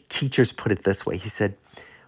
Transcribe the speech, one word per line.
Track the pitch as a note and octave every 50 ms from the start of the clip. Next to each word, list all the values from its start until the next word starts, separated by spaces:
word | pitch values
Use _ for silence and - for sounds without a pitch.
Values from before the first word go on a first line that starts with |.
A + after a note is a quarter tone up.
| _
teachers | - - - C#3+ C3 - C#3 A#2+ - -
put | - - A2
it | G2 - -
this | G2 F#2+ - -
way. | - -
He | F#2 G2
said, | G#2+ - - G#2+ G2 G2+ - _ _ - - - - - - _